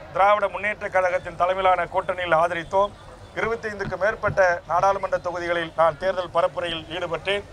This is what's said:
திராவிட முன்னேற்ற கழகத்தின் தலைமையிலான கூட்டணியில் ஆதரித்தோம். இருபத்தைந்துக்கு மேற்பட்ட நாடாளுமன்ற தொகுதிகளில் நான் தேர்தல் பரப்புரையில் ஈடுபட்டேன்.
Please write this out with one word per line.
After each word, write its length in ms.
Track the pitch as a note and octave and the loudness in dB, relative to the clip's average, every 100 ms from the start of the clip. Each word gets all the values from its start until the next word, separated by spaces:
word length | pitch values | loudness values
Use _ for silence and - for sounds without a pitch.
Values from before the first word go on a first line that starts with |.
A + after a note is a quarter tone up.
| - | -6
திராவிட 340 | E3+ G3 G#3 G3 | 2 4 4 2
முன்னேற்ற 420 | F3 G#3 G#3 G3+ | -2 -4 -4 -2
கழகத்தின் 460 | F#3 F3+ F3+ F3 E3 | 2 2 0 -4 -2
தலைமையிலான 500 | F3+ F#3+ F#3 F3 E3+ | 0 2 4 4 2
கூட்டணியில் 500 | F#3 F#3 F3+ F3 D#3+ | -2 -2 -2 2 2
ஆதரித்தோம். 560 | E3+ E3+ D#3+ G3 G3+ - - - - E3+ | 2 -2 -2 0 0 -4 -20 -20 -12 -6
இருபத்தைந்துக்கு 640 | G#3+ A3+ A3 G3+ G3 F3+ | -4 -4 -6 -6 -6 -2
மேற்பட்ட 640 | G3+ A3 G3+ G3+ F3+ F3 - | -2 0 -2 2 2 2 0
நாடாளுமன்ற 500 | E3+ G3 G3 F#3+ F3+ | 2 2 2 0 -2
தொகுதிகளில் 560 | F3 F3 F3 E3+ D#3+ D#3 | -2 -4 -2 -2 -2 2
நான் 220 | E3 D3 | 2 2
தேர்தல் 320 | F#3+ F#3 F3 | -2 -2 -2
பரப்புரையில் 560 | E3+ F3+ F3+ F3 E3 D3+ | 0 0 0 -4 -6 -6
ஈடுபட்டேன். 540 | F3 F3 D#3+ F#3 G3+ G3+ | -6 -4 -4 -2 -4 -4